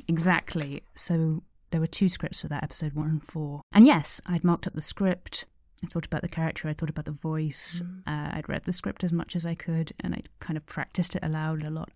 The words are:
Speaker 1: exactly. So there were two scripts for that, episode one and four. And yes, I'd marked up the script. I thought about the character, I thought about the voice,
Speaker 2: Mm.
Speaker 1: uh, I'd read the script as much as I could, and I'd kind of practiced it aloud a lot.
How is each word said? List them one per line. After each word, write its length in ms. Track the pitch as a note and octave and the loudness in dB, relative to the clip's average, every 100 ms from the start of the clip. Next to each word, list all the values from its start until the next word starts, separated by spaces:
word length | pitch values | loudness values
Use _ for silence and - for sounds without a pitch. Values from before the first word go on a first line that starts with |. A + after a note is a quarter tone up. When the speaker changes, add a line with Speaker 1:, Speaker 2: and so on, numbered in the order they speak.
| - | -2
Speaker 1:
exactly. 760 | E3 F3 E3+ - E3 C#3 C#3+ - - | 2 4 2 0 -4 -4 -8 -12 -8
So 480 | - E3 D#3+ D#3 - _ _ | 0 2 2 0 -6 _ _
there 100 | D#3+ | -2
were 60 | E3 | 0
two 220 | - F#3+ | 2 2
scripts 320 | - - - | 2 -4 -6
for 60 | D#3+ | -6
that, 160 | D3 | -4
episode 300 | D3 - D#3 | -4 -4 -4
one 160 | C#3+ D3+ | -2 0
and 140 | D#3 | -2
four. 380 | - D#3+ D3 C#3+ - | -2 -6 -6 -8 6
And 120 | G3+ B3+ | 10 10
yes, 360 | F#3 - - - | 10 2 -4 -2
I'd 180 | E3+ | 2
marked 240 | F3 E3+ - | 2 2 0
up 60 | |
the 80 | - | -4
script. 640 | - - F#3+ F3+ - - - _ _ _ | -4 0 0 0 -6 -10 -10 _ _ _
I 40 | E3+ | -6
thought 180 | E3+ - | -6 -4
about 160 | D#3 | -4
the 60 | E3+ | -4
character, 380 | - D#3+ - D#3 | -2 -2 -2 -6
I 60 | |
thought 160 | D3+ D#3 | -4 -4
about 160 | D#3 D3+ | -4 -8
the 60 | |
voice, 720 | D3+ E3 D#3 D#3 - - F3 F3 | -6 -4 -2 -2 -4 -4 -4 -6
Speaker 2:
Mm. 140 | F#3 D3 | -8 -6
Speaker 1:
uh, 300 | D3+ D3 D#3+ | -4 -4 -6
I'd 120 | - | -4
read 140 | - | -4
the 80 | - | -2
script 300 | F3+ - - | -2 -2 -2
as 80 | F3 | 0
much 240 | E3+ - F3 | 0 0 -4
as 100 | E3+ | -4
I 80 | |
could, 380 | E3+ - E3 D#3 - | -4 -2 -2 -2 -4
and 160 | F3 - | -6 -6
I'd 140 | - - | -8 -10
kind 180 | - D#3 | -6 -6
of 80 | - | -6
practiced 500 | - - - F3 - | -8 -4 -2 0 0
it 80 | |
aloud 400 | D#3 D#3 D#3 D#3 | 0 0 0 -2
a 60 | D3+ | -2
lot. 220 | D#3+ - | -4 -8